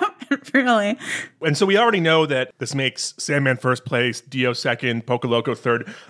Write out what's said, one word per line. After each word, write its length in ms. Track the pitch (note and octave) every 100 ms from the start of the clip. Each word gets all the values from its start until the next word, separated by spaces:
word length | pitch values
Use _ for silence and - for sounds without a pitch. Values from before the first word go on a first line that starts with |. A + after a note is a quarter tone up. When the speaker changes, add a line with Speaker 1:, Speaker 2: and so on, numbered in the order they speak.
| G#4 - - C#4 -
Speaker 1:
<laughs> 60 |
Really? 420 | C4+ B3+ A3+ G3+ B3+ - - - _
Speaker 2:
And 140 | D#3+ D3+
so 80 | G3
we 100 | G3
already 240 | A#3 G3+
know 260 | E3 D#3+ D#3
that 260 | C3+ B2+ -
this 160 | B2
makes 400 | C3+ C3 - - -
Sandman 380 | - C#3+ C#3 B2
first 280 | B2+ B2
place, 360 | - B2+ B2 A#2
Dio 320 | - C3 B2+
second, 540 | A#2+ C#3 A#2+ B2+ A#2 A2+
Poca 200 | B2 A#2+
Loco 280 | A#2 A2+
third. 380 | A#2 B2 A#2 A#2 -